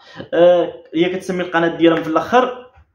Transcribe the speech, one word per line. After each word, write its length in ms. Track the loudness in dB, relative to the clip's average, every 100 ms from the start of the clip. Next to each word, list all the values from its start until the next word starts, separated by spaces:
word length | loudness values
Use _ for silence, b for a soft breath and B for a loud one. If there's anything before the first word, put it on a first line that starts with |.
| B B -6
آه، 400 | 2 4 4 0 -8 -8 -2
هي 140 | -2
كتسمي 340 | -2 -6 -6
القناه 240 | -4 -2 -2
ديالهم 360 | 2 2 2
في 60 | -2
الاخر 580 | -4 0 0 0 -6 -18 _ _